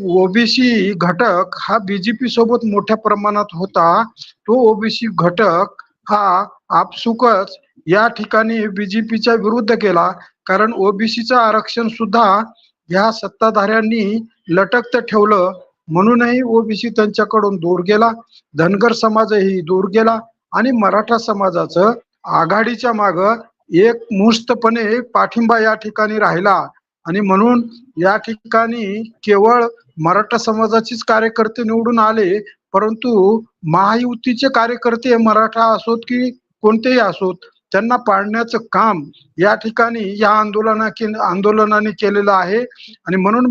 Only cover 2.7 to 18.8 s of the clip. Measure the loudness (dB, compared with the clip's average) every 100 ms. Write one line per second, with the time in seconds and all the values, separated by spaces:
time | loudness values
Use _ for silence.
2.7 | -2 -2 -2 -2 -2 -2 -2 -4 -6 -4
3.7 | 2 2 2 0 -8 -20 _ 0 2 4
4.7 | 2 -2 -4 -6 0 0 2 2 2 -2
5.7 | -6 -20 _ -4 0 2 0 -2 _ -2
6.7 | 0 -2 -4 -4 0 2 2 -2 -10 _
7.7 | _ 0 2 2 -2 -2 0 0 -2 -4
8.7 | -4 -4 -4 -2 -2 0 0 0 -2 0
9.7 | 0 2 2 0 -2 -14 _ -4 0 0
10.7 | 0 0 0 -2 -4 -2 2 2 0 -2
11.7 | -4 -4 -4 -2 2 4 2 -2 _ _
12.7 | _ -4 0 0 -2 -8 -2 0 0 0
13.7 | 0 0 -2 -2 -4 -8 _ -2 0 0
14.7 | 0 0 -4 0 2 2 2 0 -4 -18
15.7 | _ -4 0 2 2 2 0 0 0 0
16.7 | -4 -4 -2 -2 0 -2 0 0 -2 -2
17.7 | -2 2 2 2 -2 -14 _ _ -2 0
18.7 | 2